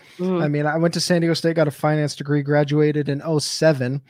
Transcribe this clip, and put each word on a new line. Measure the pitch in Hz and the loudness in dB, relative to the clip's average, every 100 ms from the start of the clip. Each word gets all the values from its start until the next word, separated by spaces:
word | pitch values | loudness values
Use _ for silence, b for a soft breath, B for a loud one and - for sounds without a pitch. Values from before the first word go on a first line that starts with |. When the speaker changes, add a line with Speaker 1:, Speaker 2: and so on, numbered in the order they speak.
| b b | b b
Speaker 1:
Mm-hmm. | 185 180 | -2 0
Speaker 2:
I | 151 | 0
mean, | 147 151 | 0 -2
I | 160 | 0
went | 170 | 0
to | 165 | -2
San | - 175 | 0 0
Diego | 170 | 2
State, | 156 165 165 | 0 0 2
got | 147 | 0
a | |
finance | - 151 151 147 | 0 0 0 -2
degree, | - 143 147 | -4 -2 -2
graduated | 143 147 147 151 151 147 139 | 2 2 2 2 2 0 -2
in | 143 | -4
oh | 160 156 | -2 -2
seven, | - - 160 143 127 139 - | -2 0 2 2 0 -4 -10